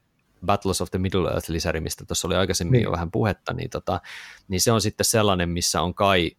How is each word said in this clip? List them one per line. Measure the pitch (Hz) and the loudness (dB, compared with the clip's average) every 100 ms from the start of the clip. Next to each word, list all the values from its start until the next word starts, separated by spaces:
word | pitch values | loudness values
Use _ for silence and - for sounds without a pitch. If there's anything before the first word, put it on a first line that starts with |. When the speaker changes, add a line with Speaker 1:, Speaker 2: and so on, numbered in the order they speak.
| _ _ _ _ 90 | _ _ _ _ -2
Speaker 1:
Battles | 101 98 90 | 0 0 -2
of | 90 | -2
the | 92 | -2
Middle-earth-lisäri, | 92 95 78 - - 80 82 80 | 0 0 0 -2 -2 -4 -2 -2
mistä | 82 - 90 | -4 -8 -6
tuossa | 87 87 | -4 0
oli | 90 | 0
aikaisemmin | 92 90 87 | 0 0 2
Speaker 2:
Niin. | 123 | 2
Speaker 1:
jo | 98 | 2
vähän | 85 82 | -2 -2
puhetta, | 120 110 87 - | 0 0 0 -6
niin | 85 82 | -6 -6
tota, | - - 92 - - - - - | -6 -4 -6 -6 -18 -18 -20 -6
niin | 92 | 0
se | - | 2
on | 113 | 2
sitten | 101 - 98 | 0 0 0
sellainen, | 110 104 90 85 | 4 4 2 0
missä | 85 - 80 | 0 -2 0
on | 85 | -2
kai | 87 101 95 82 | 2 4 4 2